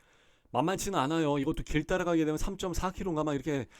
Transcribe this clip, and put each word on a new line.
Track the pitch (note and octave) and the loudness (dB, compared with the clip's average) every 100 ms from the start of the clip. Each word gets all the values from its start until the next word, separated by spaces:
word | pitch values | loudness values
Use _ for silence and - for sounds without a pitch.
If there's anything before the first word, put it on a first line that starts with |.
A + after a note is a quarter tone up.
| _ _ _ _ _ | _ _ _ _ _
만만치는 | A#2+ D#3 F#3+ - F#3+ | 0 0 0 0 0
않아요. | - E3 D#3 C#3+ | 2 2 2 2
이것도 | C#3 D#3 | 0 -2
길 | - D3+ D3+ | -2 -2 2
따라가게 | F#3 F3 E3 D3+ | 0 2 2 2
되면 | D#3 | 0
삼점사 | - F#3+ F#3+ E3 F3+ | -2 -2 -4 -2 -2
킬로인가 | F#3 F#3+ D#3 | -4 -2 0
막 | D#3 C#3 | 0 0
이렇게 | D#3+ C#3 A#2 | -2 -4 -4